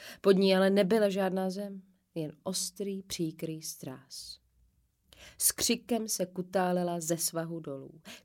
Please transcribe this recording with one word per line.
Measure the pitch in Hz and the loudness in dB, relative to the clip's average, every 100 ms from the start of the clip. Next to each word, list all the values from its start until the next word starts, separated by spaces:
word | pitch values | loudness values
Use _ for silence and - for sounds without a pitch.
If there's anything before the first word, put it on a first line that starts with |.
| - - | -20 0
Pod | 202 | 4
ní | 190 196 185 | 6 6 6
ale | 196 | 6
nebyla | 196 196 226 208 | 4 4 4 4
žádná | 190 190 185 190 | 2 0 0 -2
zem, | 185 202 196 - _ _ | -4 -10 -12 -18 _ _
jen | 170 151 - | -8 -8 -8
ostrý, | - 190 - - 202 196 | -6 -4 -6 -6 -6 -6
příkrý | 190 - 165 180 160 160 | -8 -4 -4 -4 -8 -8
strás. | 156 - - 131 - - - - _ _ _ _ _ _ _ - - - | -10 -12 -12 -14 -16 -16 -16 -18 _ _ _ _ _ _ _ -20 -18 -2
S | - | 0
křikem | - - 233 - 233 220 | 2 0 0 0 -4 -2
se | - 180 | -4 -4
kutálela | 185 180 190 180 180 175 175 | -6 -4 0 0 0 0 -2
ze | 160 165 | -2 -2
svahu | - 165 165 165 | -2 -4 -6 -8
dolů. | 156 135 135 156 - - | -8 -12 -12 -18 -20 -20